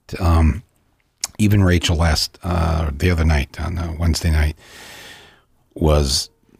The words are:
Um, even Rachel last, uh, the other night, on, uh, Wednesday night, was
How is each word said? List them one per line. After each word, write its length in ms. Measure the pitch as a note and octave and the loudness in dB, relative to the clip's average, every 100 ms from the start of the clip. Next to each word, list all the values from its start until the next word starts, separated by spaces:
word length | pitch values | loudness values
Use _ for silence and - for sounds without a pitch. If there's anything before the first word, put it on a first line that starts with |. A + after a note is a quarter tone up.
| - - | -16 -4
Um, 460 | F2 E2 D#2 D2 - _ _ _ _ _ - - | 0 4 2 0 -6 _ _ _ _ _ -12 -2
even 260 | G#2 G#2 | 2 4
Rachel 340 | F#2+ F2+ - D#2+ | 4 2 2 0
last, 420 | E2 D#2 - - | 0 0 -4 -8
uh, 480 | F2 F2 E2 D#2+ D#2 C#2+ | -6 -2 0 -2 -4 -2
the 160 | F2 | 0
other 140 | E2+ D#2+ | 2 2
night, 340 | D2+ C#2 - | 0 -2 -8
on, 180 | D#2+ E2 | -8 -6
uh, 160 | E2+ D#2 | -8 -4
Wednesday 320 | E2+ D2+ F2 | -2 0 0
night, 260 | D2+ D2+ - - - - - - - - _ _ _ _ - | 0 0 -4 -14 -20 -20 -20 -20 -20 -20 _ _ _ _ -2
was 540 | D#2+ D2+ C#2 C2+ - _ _ _ | 2 2 2 -2 -6 _ _ _